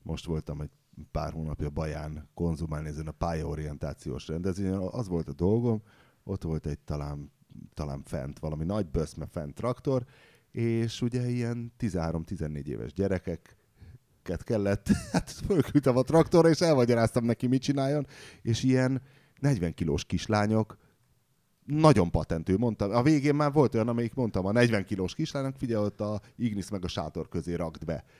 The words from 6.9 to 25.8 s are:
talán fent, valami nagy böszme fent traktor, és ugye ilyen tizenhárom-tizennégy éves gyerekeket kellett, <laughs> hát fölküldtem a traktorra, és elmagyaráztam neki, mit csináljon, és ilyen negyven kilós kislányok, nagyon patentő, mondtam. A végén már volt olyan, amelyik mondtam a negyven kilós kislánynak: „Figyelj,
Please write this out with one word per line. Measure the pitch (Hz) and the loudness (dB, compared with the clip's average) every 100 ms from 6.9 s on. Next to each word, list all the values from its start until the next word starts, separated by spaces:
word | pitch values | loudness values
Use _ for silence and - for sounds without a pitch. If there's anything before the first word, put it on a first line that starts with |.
| 73 73 73 73 _ - - - | -6 -6 -8 -12 _ -20 -20 -14
talán | - 76 69 | -8 -8 -8
fent, | - 76 67 73 | -8 -8 -8 -8
valami | 78 78 | -6 -4
nagy | 82 107 85 | -2 -4 -2
böszme | 85 76 - | -4 -4 -8
fent | 76 - 73 | -10 -10 -10
traktor, | - 120 - 147 127 127 - - _ _ | -6 -6 -4 -2 -2 -4 -14 -20 _ _
és | 120 117 113 113 - | -4 -2 0 -2 -2
ugye | 123 123 123 | -2 -2 -2
ilyen | 123 117 120 117 - | -2 -2 -4 -10 -6
tizenhárom-tizennégy | 113 87 80 82 80 90 76 73 71 | -4 -2 -2 -4 -6 -6 -6 -6 -6
éves | 55 57 | -8 -6
gyerekeket | - 98 92 - 82 - - _ _ - - _ _ - 85 | -2 0 0 -4 -8 -12 -20 _ _ -20 -20 _ _ -8 -6
kellett, | - 110 98 101 - - | -2 0 0 2 2 2
<laughs> | - | 2
hát | - - | -2 -2
fölküldtem | - - 180 - 147 135 123 | -6 0 2 4 4 4 4
a | |
traktorra, | 131 160 156 170 165 | 6 6 8 8 8
és | 147 | 6
elmagyaráztam | 170 135 120 117 113 127 | 6 6 6 4 4 2
neki, | 117 113 123 | 0 2 2
mit | 131 | 2
csináljon, | - 139 135 147 135 - - - | 2 0 0 -2 -4 -12 -20 -6
és | 113 117 | -2 2
ilyen | 131 127 127 131 - _ _ - | 4 4 4 0 -6 _ _ -2
negyven | 143 110 82 | 0 2 0
kilós | - 82 71 | -2 0 -2
kislányok, | - 92 - 104 104 110 107 - _ _ _ _ _ _ _ _ | -2 -4 0 2 4 2 0 -6 _ _ _ _ _ _ _ _
nagyon | - 151 156 107 87 | -4 6 8 8 4
patentő, | 82 76 82 80 95 | 2 0 -2 2 2
mondtam. | 120 104 101 | 2 -2 0
A | 117 | 2
végén | 139 151 147 | 4 4 2
már | 147 147 | 2 2
volt | 147 123 | 4 4
olyan, | 113 117 | 2 0
amelyik | 120 117 | 0 -2
mondtam | - 113 95 | -2 -2 0
a | 95 | 2
negyven | 117 120 107 | 4 6 4
kilós | 92 98 90 | -2 -4 -4
kislánynak: | - 156 143 135 131 | -4 -6 -4 -6 -6
„Figyelj, | 123 110 | -2 0